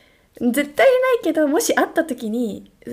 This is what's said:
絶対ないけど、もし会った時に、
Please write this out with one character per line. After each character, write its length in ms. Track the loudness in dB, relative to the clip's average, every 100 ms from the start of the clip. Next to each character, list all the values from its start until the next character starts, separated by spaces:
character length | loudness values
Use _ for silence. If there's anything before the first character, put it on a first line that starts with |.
| _ _ _ -4
絶 120 | -2
対 100 | 0 -2
な 480 | 2 4 4 2 0
い 40 |
け 100 | 0
ど、 140 | 0 0
も 120 | 0
し 160 | 0 0
会 100 | 0
っ 20 |
た 120 | -2 -2
時 260 | -6 -6
に、 400 | -4 -4 -6 -14 _ -10